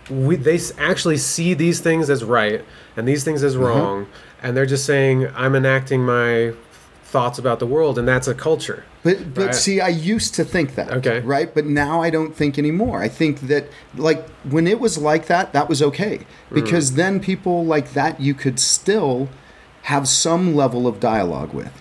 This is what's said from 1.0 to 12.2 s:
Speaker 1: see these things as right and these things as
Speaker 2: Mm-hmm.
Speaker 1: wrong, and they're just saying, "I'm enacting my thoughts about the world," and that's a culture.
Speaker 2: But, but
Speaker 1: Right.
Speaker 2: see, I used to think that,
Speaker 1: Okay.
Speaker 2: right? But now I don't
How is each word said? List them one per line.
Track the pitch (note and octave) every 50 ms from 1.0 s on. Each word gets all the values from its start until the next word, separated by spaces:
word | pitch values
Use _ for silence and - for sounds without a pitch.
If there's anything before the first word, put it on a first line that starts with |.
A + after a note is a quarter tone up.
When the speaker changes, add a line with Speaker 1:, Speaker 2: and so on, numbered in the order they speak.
| - E3+ D#3 C3+
Speaker 1:
see | C3+ - - E3+ E3 F3+ F3+
these | C#3+ E3 E3+ E3 E3+
things | - E3 D#3+ E3 D#3+ C#3
as | C#3+ A#2+ A2+
right | G#2+ B2 A2+ G#2+ G#2 G#2+ A2 - - - - - - -
and | A2+ A2+ C3
these | C#3+ D3 C3+
things | D#3+ D3+ C#3 C#3
as | C#3 C3
Speaker 2:
Mm-hmm. | B2+ B2+
Speaker 1:
wrong, | A#2+ A2+ G2+ G2+ G2 G2 G2+ G2+ - - - - - - -
and | - B2 B2
they're | C3 C#3
just | C3 C#3 C3+ C3+
saying, | - C#3+ C#3 C3+ C3+ C3 C3 C3 - -
"I'm | A#2+ B2+ C3 C#3
enacting | C3+ C3 C3+ C3+ C3+ C3 C3+ C#3 B2+ B2
my | B2 B2 A#2+ A#2+ A#2 A#2 A2+ A#2 A#2 A2 - - - - - - - - - -
thoughts | - - C3+ A#2 B2 B2+ C3+
about | A#2+ B2+ A#2 -
the | B2
world," | A#2+ C#3 D#3 D#3+ D3 A#2+ A#2+
and | A#2+
that's | B2+ B2+ B2+ B2+ C3+
a | A#2
culture. | - - D#3 D#3+ C#3+ - - G#2 - - - - -
Speaker 2:
But, | - E3 G3 G3 - D#3+ C3
but | F#3+ G3
Speaker 1:
Right. | - -
Speaker 2:
see, | B2 - G3 G3 F#3+
I | F#3 F#3
used | E3+ D#3+ D#3 F#3 A3 A3+ - - -
to | - D#3+
think | - - F3+ D3+ C3 -
that, | - - -
Speaker 1:
Okay. | A#2+ B2 C3 C3 A2+ A#2+
Speaker 2:
right? | A2 A#2 C#3 C#3 E3 D#3+ -
But | D#3 D3
now | D3+ C#3+ C#3+ C#3+ C#3+ D#3+ E3+
I | E3 E3+
don't | D#3+ D#3